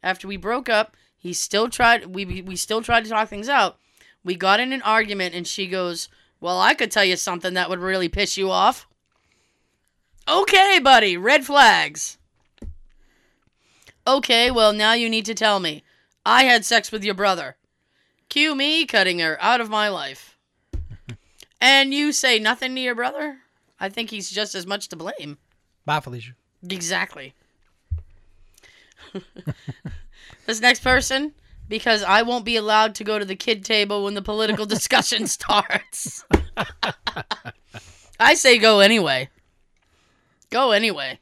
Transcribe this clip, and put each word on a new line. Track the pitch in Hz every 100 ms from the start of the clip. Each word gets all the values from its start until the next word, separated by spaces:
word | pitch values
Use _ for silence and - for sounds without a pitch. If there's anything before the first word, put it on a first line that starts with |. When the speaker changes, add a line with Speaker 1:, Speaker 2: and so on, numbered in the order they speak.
Speaker 1:
After | 190 185 190
we | 196
broke | 180 240 254
up, | 220 220 _ _ _
he | 175
still | 175 - 202 233
tried, | - 240 233 175
we, | 185
we, | 196 180
we | 190 180
still | - 220
tried | 233 233
to | 220
talk | 220 220
things | 208 220
out. | 277 190 - _ _ _ _
We | 180 180
got | 190 208
in | 254
an | 269
argument, | 214 220 220 202 180
and | 175 175
she | - 190
goes, | 185 180 170 - _ _ _
"Well, | 170 180
I | 196
could | 311 226
tell | 214
you | 196 180
something | - 180 185
that | 180 175
would | 185
really | 180 190 175
piss | 185 196 -
you | 190
off." | 185 202 262 - _ _ _ _ _ _ _ _ _ _ _ _ _ -
Okay, | 330 392 392 392 381
buddy, | 269 254 208 180
red | 196 294
flags. | 262 285 247 180 151 151 - - _ _ _ _ - - - _ _ _ _ _ _ _ _ _ _ _ -
Okay, | 269 - 233 240
well, | 247 214
now | 208 214
you | 233 233
need | 220 208
to |
tell | 220 220 202
me. | 170 151 _ _ _ _
I | - 240
had | 262 240
sex | 208 233 196
with | 220
your | 202
brother. | 190 202 180 139 - _ _ _ _ _ _ _
Cue | 285 302
me | 285 277 320 302
cutting | 220 185 175
her | 165 156
out | 180 240
of | 220
my | 214 208
life. | 185 139 135 - _ _ _ _
<laughs> | - - - - - _ _ - _
And | 254 277 269
you | 277 294
say | 302 262 226
nothing | 214 240 262
to | 254
your | 254
brother? | 233 247 285 302 269 _ _ _ _
I | 196
think | 202 226
he's | 214 180
just | 185 208
as | 196 180
much | 202 -
to | 170
blame. | 170 285 147 147 _ _ _ _ -
Speaker 2:
Bye, | 151
Felicia. | 143 123 117 123 _ _ 180
Speaker 1:
Exactly. | 190 170 185 180 - 135 _ _ _ _ _ _ - - - _ _ _ _ _ _ _ _ -
<laughs> | 190 - - 180 - - - - - - - - - -
This | 220
next | 214 -
person, | 254 254 - 269 294 _ _ - -
because | 214 240 214
I | 190 202
won't | 233 247
be | 214 226
allowed | 214 214 220 202
to |
go | 208 214
to |
the | 202
kid | 190 - 220
table | 196 220 202 208
when | 202
the | 202
political | 196 214 220 214
discussion | 214 220 - - - - 320
<laughs> |
starts. | - - 208 - - - - 233 - - - - - - - 220 - - -
<laughs> | - - - - _ 104 - - _ -
I | 233
say | 320 269 247
go | 220 208
anyway. | 196 226 165 131 127 _ _ _ _ _ _ _ _ _ _ _ _
Go | 233 262
anyway. | 208 226 160 135 127